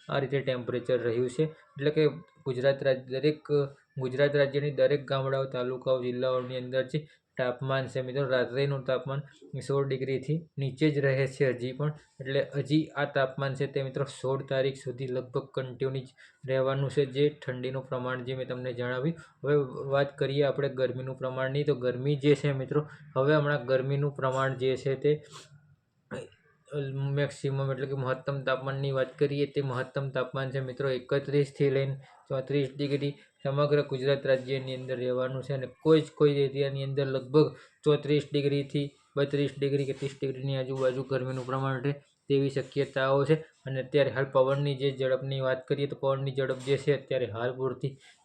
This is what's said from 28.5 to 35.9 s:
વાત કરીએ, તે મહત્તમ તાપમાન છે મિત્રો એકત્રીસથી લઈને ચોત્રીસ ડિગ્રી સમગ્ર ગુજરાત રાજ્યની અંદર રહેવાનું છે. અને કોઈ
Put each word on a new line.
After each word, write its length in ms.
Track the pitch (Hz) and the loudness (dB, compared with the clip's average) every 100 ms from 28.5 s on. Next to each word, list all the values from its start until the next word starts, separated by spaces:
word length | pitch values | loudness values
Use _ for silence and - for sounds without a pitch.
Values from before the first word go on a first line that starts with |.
| 131 135 135 139 | -2 -2 -4 -2
વાત 260 | 135 131 - | 0 -2 0
કરીએ, 280 | 143 143 143 | 0 2 0
તે 160 | 147 | 0
મહત્તમ 480 | 139 123 131 143 135 | -2 -2 -4 -4 -4
તાપમાન 400 | 131 127 135 135 | -4 -2 -4 -4
છે 100 | 135 | -4
મિત્રો 300 | 131 127 139 | -6 -4 -2
એકત્રીસથી 800 | 127 123 139 139 143 139 - 139 | -2 0 -2 2 2 2 2 2
લઈને 280 | 135 135 135 - - _ | 4 0 -4 -10 -20 _
ચોત્રીસ 420 | 135 131 143 131 139 | -6 0 0 0 -2
ડિગ્રી 380 | 143 139 143 143 - _ | -2 0 -2 -4 -18 _
સમગ્ર 420 | 139 139 147 147 | -2 2 4 4
ગુજરાત 440 | 143 135 135 139 135 | 2 0 2 2 4
રાજ્યની 500 | 127 123 135 131 127 | 2 2 -4 -4 -8
અંદર 220 | 127 127 | -6 -2
રહેવાનું 460 | 127 123 127 131 | 0 0 -2 -4
છે. 100 | 127 | -4
અને 140 | 135 127 - | -4 -6 -2
કોઈ 180 | 156 | 6